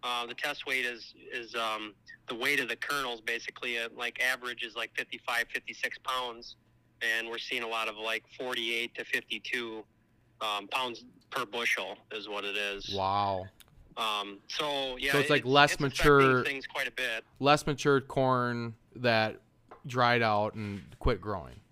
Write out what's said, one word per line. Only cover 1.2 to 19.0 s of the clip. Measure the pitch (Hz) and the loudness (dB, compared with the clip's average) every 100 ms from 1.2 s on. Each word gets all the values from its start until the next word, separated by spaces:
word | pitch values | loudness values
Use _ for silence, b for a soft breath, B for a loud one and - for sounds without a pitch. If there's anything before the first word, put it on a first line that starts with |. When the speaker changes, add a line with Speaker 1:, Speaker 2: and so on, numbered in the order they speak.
| - | -12
Speaker 1:
is, | 123 113 117 | -10 -6 -4
um, | 113 110 107 - - B - | -2 -4 -8 -14 -20 B -10
the | 117 | -4
weight | 131 143 | 0 0
of | 123 | 0
the | 113 | -4
kernels, | - 151 131 117 | -2 -2 -2 -6
basically, | 113 117 - - 127 117 | -4 -4 -6 -8 -4 -4
uh, | 117 113 | -4 -6
like, | 120 - | -6 0
average | 127 131 123 117 | 0 0 -4 -6
is, | 120 110 | -8 -6
like, | 113 - | -6 -6
fifty-five, | 123 120 - 120 120 | -8 -8 -4 -2 -2
fifty-six | 131 - 113 127 - | -6 -10 -8 -6 -6
pounds, | - 127 123 117 120 - _ _ _ _ | -4 -2 -4 -8 -14 -20 _ _ _ _
and | 117 113 113 | -2 -2 -2
we're | 117 | -8
seeing | - 127 | -6 -4
a | 117 | -4
lot | 113 113 | -4 -4
of, | 104 | -4
like, | 113 113 _ - | -4 -4 _ -10
forty-eight | 131 131 113 117 117 - | -6 -4 -2 -2 -4 -8
to | |
fifty-two, | 113 123 - 113 - 127 117 110 104 _ _ _ _ _ | -4 -4 -4 -10 -6 -4 -4 -8 -14 _ _ _ _ _
um, | 110 104 101 | -4 -4 -4
pounds | 131 127 117 - - _ | -4 -4 -6 -16 -20 _
per | - 123 | -6 -4
bushel | 117 117 - 95 101 _ | -2 0 0 -2 -10 _
is | 110 107 | -12 -6
what | 101 101 | -6 -4
it | 98 | -4
is. | 101 101 98 101 | -4 -6 -6 0
Speaker 2:
Wow. | 95 101 101 95 95 _ - - - - | 2 2 2 0 -6 _ -20 -20 -16 -6
Speaker 1:
Um, | 113 104 101 98 _ | -2 -2 -6 -12 _
so, | - 151 143 135 127 | -4 -2 0 -2 -2
yeah, | 135 | 0
Speaker 2:
So | 143 | 2
it's, | 143 | 4
like, | 147 | 2
Speaker 1:
it's, | 120 | 6
Speaker 2:
less | 143 143 | 6 6
Speaker 1:
it's | - | 6
affecting | 143 - 147 | 0 4 8
Speaker 2:
mature, | 143 135 127 123 | 10 10 6 2
Speaker 1:
things | 139 131 | -4 -6
quite | - 131 | -4 -4
a | |
bit. | 117 127 113 - _ | -4 -4 -4 -8 _
Speaker 2:
less | 135 151 - | 4 4 4
matured | 139 147 139 131 | 0 4 4 2
corn | - 131 127 123 120 117 113 _ | 2 4 4 2 -2 -6 -8 _
that | - | -2